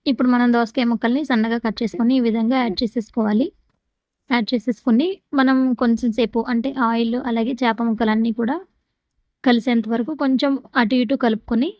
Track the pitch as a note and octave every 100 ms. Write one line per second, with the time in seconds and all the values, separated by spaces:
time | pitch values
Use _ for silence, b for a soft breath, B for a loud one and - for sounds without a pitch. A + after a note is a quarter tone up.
0 | D4 B3+ B3+ B3 A#3+ A#3+ A3+ - A#3 A#3
1 | A#3 C4 D#4 A#3 A3+ A#3 A3+ G#3 A3 F3
2 | A#3 C4 A#3 A3+ A3+ C4 A#3+ F3 A3+ A#3+
3 | G#3+ - G#3+ G#3 E4+ - _ _ _ _
4 | _ _ - B3 G#3 A#3+ B3+ - - A3+
5 | F4 G4 _ C#4 C4 C4 C4 B3 A#3+ A#3
6 | B3 G#3+ A3 A#3 A#3 A#3 C4+ C4+ A#3 A#3
7 | A#3 B3 B3+ A3+ A3+ B3+ A#3+ A3+ A#3 A3
8 | A3+ A3 A3+ A3+ A#3 E4 F#4+ _ _ _
9 | _ _ _ _ C4 A#3+ B3 A#3 A3 A#3
10 | A#3+ D4 C#4 C4 C#4 C4+ - C4+ A3+ B3+
11 | A#3+ C4+ A#3+ A3 - A3+ D4+